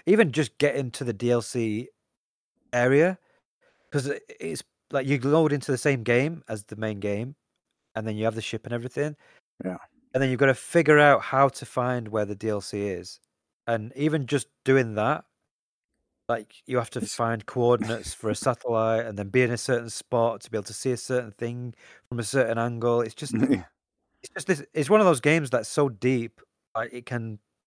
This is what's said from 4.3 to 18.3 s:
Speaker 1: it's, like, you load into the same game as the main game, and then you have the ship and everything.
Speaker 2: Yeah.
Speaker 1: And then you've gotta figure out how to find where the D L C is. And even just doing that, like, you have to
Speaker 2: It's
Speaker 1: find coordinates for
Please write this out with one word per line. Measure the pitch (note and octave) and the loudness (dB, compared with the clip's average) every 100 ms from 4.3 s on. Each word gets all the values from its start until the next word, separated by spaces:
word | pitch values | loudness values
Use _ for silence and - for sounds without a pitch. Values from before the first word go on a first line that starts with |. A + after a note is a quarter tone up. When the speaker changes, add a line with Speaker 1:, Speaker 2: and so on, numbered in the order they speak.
| - | -12
Speaker 1:
it's, | E3 - - _ _ | -10 -10 -12 _ _
like, | C#3 C3+ | -4 0
you | C#3 | 0
load | C3 D#3 D#3 | 2 4 4
into | C#3+ - | 0 -2
the | C3 | -2
same | D3+ C3+ | 0 0
game | A2 A#2+ C#3+ E3 - | 2 2 2 -4 -10
as | G#2+ | -10
the | - G#2+ | -10 -6
main | A2 G#2 | -6 -4
game, | G2+ G2+ A#2+ C#3 _ _ _ _ _ - | -4 -4 -6 -12 _ _ _ _ _ -8
and | A2 | -6
then | G#2+ | -2
you | |
have | A2 A2+ | -2 -2
the | |
ship | - A2 - | -6 -8 -6
and | |
everything. | A#2 A#2+ - D3+ D3 _ _ _ - | -8 -6 -4 -6 -6 _ _ _ -12
Speaker 2:
Yeah. | F#2 F2+ - _ _ | -8 -8 -12 _ _
Speaker 1:
And | C3 | -2
then | C3+ | 0
you've | B2+ | 2
gotta | C#3 | 2
figure | B2+ - F3 D3 D3+ | 2 0 2 6 8
out | D3 C3 | 8 6
how | - C3+ C#3 | 4 4 4
to | - - | 2 -10
find | - B2 B2 A2 | -4 -2 -2 -2
where | A2 | -2
the | G#2 G2+ | -2 -4
D | A2 | -4
L | G#2 | -4
C | - G#2 G2+ | -4 -6 -4
is. | F2+ F2+ - _ _ _ _ - | -6 -10 -20 _ _ _ _ -4
And | A#2 A2 - | -4 -4 -2
even | D3+ D#3 B2 | 0 0 0
just | C#3+ - _ | -2 -4 _
doing | - C3+ A#2 | 2 4 4
that, | G#2 A2 D#3 - _ _ _ _ _ _ _ _ _ - | 0 0 -2 -6 _ _ _ _ _ _ _ _ _ -6
like, | A#2 G#2+ _ - | -6 -6 _ -4
you | B2+ | -2
have | A#2 | -2
to | B2 | -4
Speaker 2:
It's | G#2 | -6
Speaker 1:
find | - A#2 A2+ | -2 -2 -2
coordinates | - B2+ A#2+ A#2+ A2 A#2 - | -4 0 4 4 2 -4 -6
for | - A2 | -6 -4